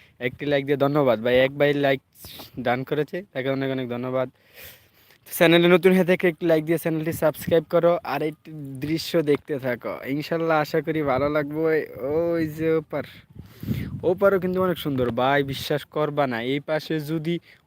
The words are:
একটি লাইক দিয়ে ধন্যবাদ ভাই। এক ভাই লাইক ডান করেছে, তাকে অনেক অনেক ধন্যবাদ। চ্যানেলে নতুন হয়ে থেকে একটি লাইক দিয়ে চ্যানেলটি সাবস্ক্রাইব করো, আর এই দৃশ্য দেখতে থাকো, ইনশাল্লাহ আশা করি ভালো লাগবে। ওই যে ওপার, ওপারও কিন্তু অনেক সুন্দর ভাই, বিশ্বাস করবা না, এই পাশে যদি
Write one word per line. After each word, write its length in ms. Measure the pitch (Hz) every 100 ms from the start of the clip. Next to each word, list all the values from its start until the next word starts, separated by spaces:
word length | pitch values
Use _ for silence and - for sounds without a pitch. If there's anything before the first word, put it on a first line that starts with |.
| _ _
একটি 240 | 123 127 147
লাইক 160 | 143
দিয়ে 140 | 139 143
ধন্যবাদ 400 | 139 147 135 110
ভাই। 120 | 120 127
এক 160 | 131 143
ভাই 140 | 143
লাইক 260 | 143 139 135 - _ - - - -
ডান 200 | 123 143
করেছে, 320 | 131 147 151 180 202
তাকে 180 | 139 131
অনেক 180 | 135 135
অনেক 160 | 131 123
ধন্যবাদ। 400 | 120 127 131 127 - _ - - - _ _ _ _ -
চ্যানেলে 400 | - 170 170 175
নতুন 220 | 180 180
হয়ে 160 | 185 170
থেকে 140 | 180 185
একটি 160 | 160 170
লাইক 160 | 160
দিয়ে 140 | 156 165
চ্যানেলটি 340 | 165 160 156
সাবস্ক্রাইব 520 | 165 156 - - 170 156
করো, 220 | 170 170 170
আর 160 | - 139
এই 100 | 151 156 - 156 139 135
দৃশ্য 340 | 147 160 - 170
দেখতে 320 | 147 143 - 143
থাকো, 340 | 127 120 110 85 120
ইনশাল্লাহ 480 | 143 147 165 165 156
আশা 180 | 147 165
করি 200 | 151 156
ভালো 240 | 143 131 143
লাগবে। 460 | 151 147 151 160 156 - 69 131
ওই 340 | 156 170 170 156
যে 200 | 151 160
ওপার, 320 | 160 151 151 127 - _ - - - - - - -
ওপারও 360 | 156 185 202 196
কিন্তু 180 | 180 185
অনেক 160 | 185 165
সুন্দর 280 | 151 135 123
ভাই, 300 | 117 131 143
বিশ্বাস 380 | 139 131 - 147
করবা 400 | - 151 151 147 139
না, 120 | 117
এই 180 | 120 139
পাশে 340 | 143 156 - 160
যদি 340 | 147 165 156 170 - -